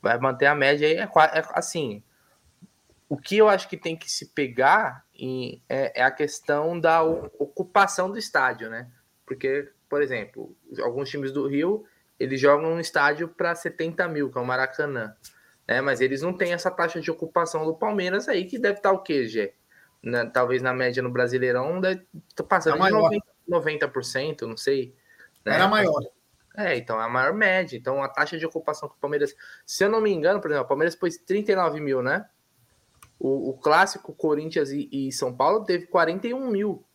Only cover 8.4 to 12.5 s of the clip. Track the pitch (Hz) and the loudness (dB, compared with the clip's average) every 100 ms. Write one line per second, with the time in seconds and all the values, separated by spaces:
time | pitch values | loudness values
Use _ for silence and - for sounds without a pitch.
8.4 | 127 117 113 113 123 _ _ _ - 131 | 0 -2 -10 -12 -14 _ _ _ -12 -6
9.4 | 135 139 143 _ _ 143 139 123 101 - | -2 -2 -4 _ _ -2 0 -2 -6 -12
10.4 | - - _ - 120 123 135 147 135 139 | -16 -18 _ -4 -4 -2 -6 -6 -4 -4
11.4 | 139 139 165 214 - _ _ _ 131 131 | -2 0 0 -2 -6 _ _ _ -4 4
12.4 | 139 | 6